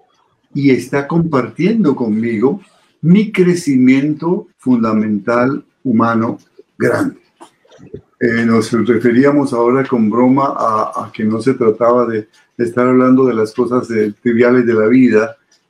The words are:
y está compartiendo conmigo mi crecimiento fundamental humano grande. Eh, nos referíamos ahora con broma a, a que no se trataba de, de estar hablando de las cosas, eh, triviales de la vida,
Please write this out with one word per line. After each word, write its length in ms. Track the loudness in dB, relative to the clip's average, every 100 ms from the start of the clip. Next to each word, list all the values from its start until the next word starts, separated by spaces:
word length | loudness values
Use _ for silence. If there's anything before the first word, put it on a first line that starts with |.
| _ _ _ _ _
y 160 | -2 0
está 360 | 0 -2 -6 -4
compartiendo 880 | -2 -2 -2 -4 -2 -2 0 0 0
conmigo 640 | -2 -2 -4 0 -2 -2 -10 _ _ _
mi 320 | 2 2 2
crecimiento 1160 | 0 0 0 0 2 4 2 0 -4 -4 -4 -6 _
fundamental 1040 | -2 0 0 -2 -2 -4 -2 0 0 -4 -12 _
humano 560 | -2 0 0 0 -2 -6 _ _ -20 -6
grande. 380 | -2 -2 -4 -8 _ _ -20 _ _ -20 -20 -20 _ -4
Eh, 240 | -2 0
nos 260 | 0 0 0
referíamos 840 | -2 0 0 2 2 2 2 0
ahora 320 | 0 0 0
con 240 | 0 0 0
broma 460 | 2 2 2 0 -2
a, 500 | -4 -2 -4 -6 -10
a 60 |
que 120 | -6
no 160 | -4 -2
se 140 | -2
trataba 520 | 0 0 0 2 2 0
de, 220 | -4 -8 _ _ -6
de 80 |
estar 220 | -4 -2 2
hablando 380 | 2 4 4
de 100 | 2
las 180 | 0 -2
cosas, 380 | -2 -2 -2 -4
eh, 240 | -2 -2 -4
triviales 420 | -2 2 2 2
de 100 | 2
la 120 | 2 2
vida, 500 | 4 4 2 0 -6 _ _